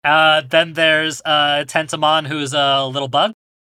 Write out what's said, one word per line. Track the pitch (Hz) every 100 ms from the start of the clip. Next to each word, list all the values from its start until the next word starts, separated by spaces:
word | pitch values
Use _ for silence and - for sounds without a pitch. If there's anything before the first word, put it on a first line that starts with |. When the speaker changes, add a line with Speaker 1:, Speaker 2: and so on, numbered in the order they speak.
Speaker 1:
yeah. | 143
Speaker 2:
Uh, | 156 156 156 131
then | 165 170
there's, | 160 160 156 156 143
uh, | 160 151 147 147 143
Tentamon, | 165 156 165 151 156 143
who's | 151 139
a | 147 139 139 135
little | 139 135
bug, | 143 208 - _ _